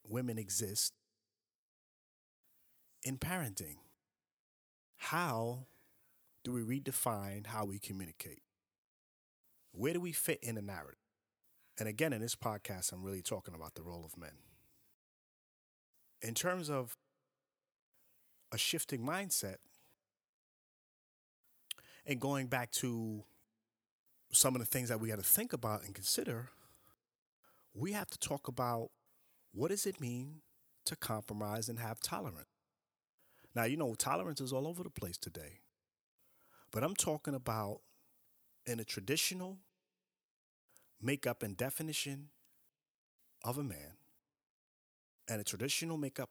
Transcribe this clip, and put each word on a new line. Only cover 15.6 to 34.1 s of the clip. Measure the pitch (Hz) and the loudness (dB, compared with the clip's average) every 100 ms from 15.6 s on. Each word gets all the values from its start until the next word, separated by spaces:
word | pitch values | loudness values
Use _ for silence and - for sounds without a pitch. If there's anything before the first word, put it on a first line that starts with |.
| _ _ _ _ _ - | _ _ _ _ _ -10
In | 113 | -4
terms | 113 180 185 151 | 2 2 2 2
of | 139 120 - _ _ _ _ _ _ _ _ _ _ _ _ _ _ - | 0 -2 -6 _ _ _ _ _ _ _ _ _ _ _ _ _ _ -6
a | 117 | 0
shifting | - 170 - 127 123 | 2 2 0 0 0
mindset | 180 196 - - 131 - - - _ _ _ _ _ _ _ _ _ _ _ _ _ _ _ _ _ - - - - - | 0 2 2 0 -4 -12 -20 -20 _ _ _ _ _ _ _ _ _ _ _ _ _ _ _ _ _ -14 -14 -14 -10 -2
and | 131 | 0
going | 139 139 127 | 2 2 2
back | 131 120 | 0 2
to | - 127 117 113 107 - _ _ _ _ _ _ _ _ _ - | 0 2 2 0 -4 -8 _ _ _ _ _ _ _ _ _ 4
some | - 135 123 | 8 8 6
of | |
the | 113 | 2
things | 131 120 | 2 2
that | 113 | 2
we | 110 | 2
gotta | 104 | 2
think | 92 - 240 | 6 6 4
about | 143 117 107 | 0 0 0
and | - | -2
consider, | 101 98 - - 117 123 - - - - _ _ _ _ _ _ _ _ | -4 0 2 2 -2 -4 -12 -20 -20 -20 _ _ _ _ _ _ _ _
we | - 170 | -4 -2
have | 208 185 | -2 -4
to | - | -4
talk | - 139 - | -2 -2 -2
about | 120 120 117 117 _ _ _ _ _ _ | 2 2 2 0 _ _ _ _ _ _
what | 98 160 | 0 2
does | 202 202 | 2 0
it | 185 | 0
mean | 123 123 135 156 - _ _ _ - | -2 -2 -4 -10 -18 _ _ _ -6
to | 156 | -4
compromise | - 107 - 107 104 110 117 | -2 -2 -2 -2 -2 0 -2
and | 117 | -4
have | 113 117 | -4 -4
tolerance. | - - 165 85 - _ _ _ _ _ _ _ _ _ - | -2 -2 -4 -8 -14 _ _ _ _ _ _ _ _ _ -6
Now, | 120 117 | 0 2
you | 151 | 2
know, | 135 110 | 0 0
tolerance | 131 | 2